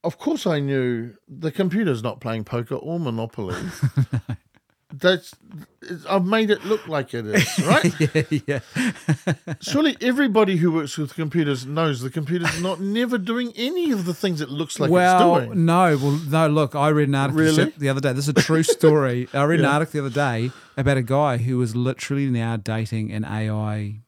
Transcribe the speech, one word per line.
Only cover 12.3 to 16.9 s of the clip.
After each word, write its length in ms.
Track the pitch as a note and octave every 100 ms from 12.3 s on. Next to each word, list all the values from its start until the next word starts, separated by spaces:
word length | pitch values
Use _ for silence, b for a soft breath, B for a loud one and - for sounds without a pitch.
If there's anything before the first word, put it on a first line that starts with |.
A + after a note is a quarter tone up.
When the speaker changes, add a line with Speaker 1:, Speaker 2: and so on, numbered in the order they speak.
| F3 E3 D#3+
Speaker 1:
not 180 | F3+ E3+
never 380 | G3 A3 A#3+ A#3+
doing 340 | F#3 A#3 A#3+ G#3
any 340 | B3 F4+ E4+
of 140 | A3 F3
the 80 |
things 260 | E3 G3 D#3+
it 100 | D3
looks 300 | C#3+ D#3+ -
like 100 | -
Speaker 2:
Well, 460 | F3+ F3+ F3+ F3 E3+
Speaker 1:
it's 100 | A#2
doing. 180 | G#3 E3
Speaker 2:
no. 320 | E3+ F3+ C#3+
Well, 140 | C#3 C#3+ D#3
no, 180 | D#3+ D#3
look, 280 | D3+ D3 D3
I 140 |
read 200 | D3